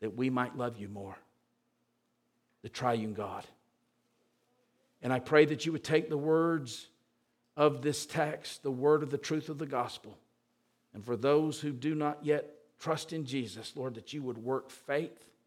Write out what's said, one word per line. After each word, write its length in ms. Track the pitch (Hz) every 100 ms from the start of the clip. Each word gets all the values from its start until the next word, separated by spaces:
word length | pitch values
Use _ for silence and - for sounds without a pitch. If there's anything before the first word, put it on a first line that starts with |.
that 140 | 110
we 140 | 107 131
might 300 | 127 123 139
love 180 | 120 110
you 120 | 101
more, 260 | 101 98 - _ _ _ _ _ _ _ _ _ _ _ _ _ _
the 60 | 113
triune 440 | - 127 117 107
God. 320 | 104 101 92 - - _ _ _ _ _ _ _ _ _ _ _ _ _ _
And 100 | 127
I 60 | 127
pray 280 | 127 151 151
that 200 | 147 160
you 60 |
would 100 | 160
take 260 | - 156 156
the 80 | 147
words 720 | 151 160 165 160 127 - - _ _ _ _ _ _ -
of 260 | 147 135
this 240 | 143 139 -
text, 560 | 165 151 151 - -
the 80 | 139
word 320 | 127 143 151
of 80 | 147
the 80 | 139
truth 300 | - 156 151
of 100 | 147
the 80 | 151
gospel, 500 | 131 117 - 107 101 _ _ _ _ _ _ _
and 100 | 104
for 120 | 104 117
those 440 | 135 147 156 143
who 120 | 147
do 240 | 127 143 151
not 220 | 147 147
yet 260 | 151 147 - - _ -
trust 340 | 165 156 -
in 140 | 160 135
Jesus, 480 | 135 113 104 110
Lord, 220 | 143 127 113
that 160 | -
you 100 | 151
would 160 | 127 113
work 320 | 117 131 -
faith 580 | - - 143 165 - - _